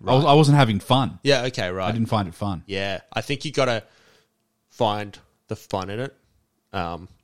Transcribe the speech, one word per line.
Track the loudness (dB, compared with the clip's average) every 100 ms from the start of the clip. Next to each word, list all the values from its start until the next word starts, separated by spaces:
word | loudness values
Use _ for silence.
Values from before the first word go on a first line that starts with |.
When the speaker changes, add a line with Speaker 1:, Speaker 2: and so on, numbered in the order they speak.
Speaker 1:
I | 2
was, | 4
Speaker 2:
Right. | 6
Speaker 1:
I |
wasn't | 6 8 6
having | 4 2
fun. | 2 0 0 -2
Speaker 2:
Yeah, | 0 0
okay, | 0 -4 -4
right. | -4 -2
Speaker 1:
I |
didn't | -2 0
find | -2 -4
it |
fun. | -6 -8 -8 -8
Speaker 2:
Yeah, | -6 -6 -8 -8
I | -8
think | -6 -6
you | -6
gotta | -2 -2 -2 -6 _ _ _ _ _ _ _ _
find | -2 -2 -2 -6 -14 _ _ -12
the |
fun | -12 -6 -8 -6
in | -8
it. | -10 -14 _ _ _ _ _
Um, | -8 -6 -8 -14 _